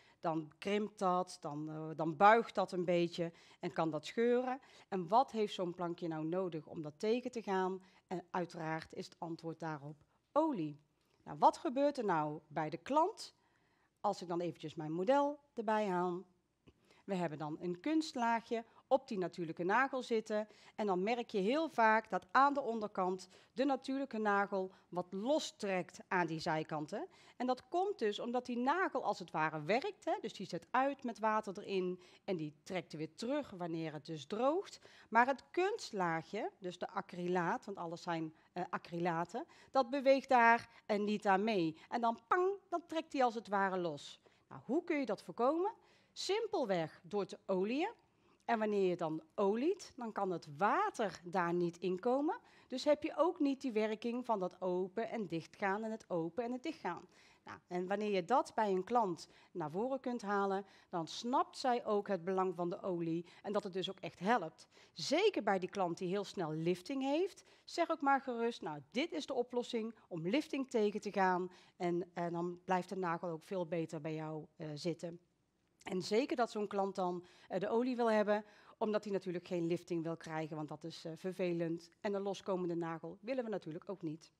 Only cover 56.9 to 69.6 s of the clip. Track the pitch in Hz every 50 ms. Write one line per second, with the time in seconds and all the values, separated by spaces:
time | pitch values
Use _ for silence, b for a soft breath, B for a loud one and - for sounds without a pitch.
56.9 | 170 - - b b b b b b b b - - - _ _ 180 180 185 180
57.9 | 202 202 214 208 202 185 175 160 240 285 330 - - - 220 208 190 185 185 -
58.9 | 233 247 226 185 165 - - b b b b b b 185 160 147 147 190 226 262
59.9 | 269 262 - 262 247 233 208 196 208 196 196 196 190 196 202 b b b b b
60.9 | - 170 165 156 - - - 240 254 302 359 359 - - - 254 240 240 - 196
61.9 | 214 208 202 - 202 180 165 185 190 185 185 190 175 165 175 175 180 - - 196
62.9 | 180 170 170 165 165 170 170 B B B B 202 202 202 - 202 170 190 175 185
63.9 | 190 - - 170 - - 175 202 247 226 - 160 - - - b b b b b
64.9 | b - 151 - 254 339 415 427 - 302 214 208 196 190 180 170 - 202 185 170
65.9 | 170 - 190 170 185 208 190 - - 202 175 151 156 156 160 170 180 175 - -
66.9 | 277 269 262 269 285 320 370 370 - - - b b b b - - 349 330 330
67.9 | 330 320 294 277 277 262 262 262 240 226 233 233 233 - - 165 151 147 143 _
68.9 | - 233 311 349 359 311 254 - 285 247 240 - - 247